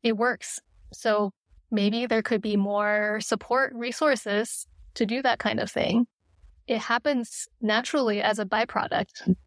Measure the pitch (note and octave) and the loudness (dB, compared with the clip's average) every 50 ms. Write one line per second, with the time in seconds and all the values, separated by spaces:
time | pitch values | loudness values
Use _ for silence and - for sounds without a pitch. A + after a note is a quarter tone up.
0 | - A#3 A3+ G3+ A#3 B3 A#3+ - - - - - _ _ _ - - - - - | 2 0 0 2 2 0 0 -2 -8 -12 -12 -12 _ _ _ -20 -20 -20 -20 -4
1 | - A3+ G#3+ G#3 G#3 G3 - _ _ _ _ - _ _ - G#3 G3+ G#3 G#3+ A#3 | 0 2 2 2 2 0 -4 _ _ _ _ -20 _ _ 0 2 2 2 2 0
2 | B3 A#3 A#3 A3 G#3+ - A#3 G#3+ G#3+ G#3+ G#3 G#3 G3 G3+ G3+ G3+ G#3 G#3 G#3 G#3 | 0 0 0 0 2 0 -2 -2 0 0 0 0 0 2 0 0 0 2 2 0
3 | G#3 G#3+ G#3 A3 G#3+ - A#3 G#3 - - A#3+ B3+ C4+ - - A#3 A#3 B3 A#3 - | 0 0 -2 -4 -2 -2 -4 -4 -2 0 0 2 2 0 -2 -6 -6 -6 -4 0
4 | D#4 D4+ C#4 A3+ - G#3+ G3+ G#3 A3+ - - - - _ - - - - - - | 2 2 2 2 0 -2 0 0 0 -2 -4 -10 -10 _ -16 -20 -20 -18 -2 -2
5 | A#3 G3+ A#3 B3+ C4+ C4 - - - A3 - - - F#3+ - - - - F#3+ A#3 | -2 0 0 0 2 0 0 2 0 -2 -2 -2 -4 -4 -2 -2 -2 2 2 2
6 | B3 - _ _ _ _ _ _ - - - _ _ - B3+ A3 - - A#3 A#3+ | 2 0 _ _ _ _ _ _ -20 -20 -20 _ _ -4 -4 -4 0 -2 -2 0
7 | _ D4 C#4+ B3 A#3 - - - - - _ _ - G#3 G#3 A3+ B3 - - D4+ | _ 0 0 0 -2 -4 -8 -12 -12 -12 _ _ 0 2 2 2 0 0 0 0
8 | C4 A3+ G#3 G3+ G3+ A3 G#3+ G#3 G#3 F#3 - - A3+ - - - - - - - | 2 2 0 2 2 0 0 0 -2 -2 0 0 0 0 0 -4 -2 0 -2 -2
9 | - - _ - - - F#3 - - | -2 -4 _ -6 2 2 2 2 2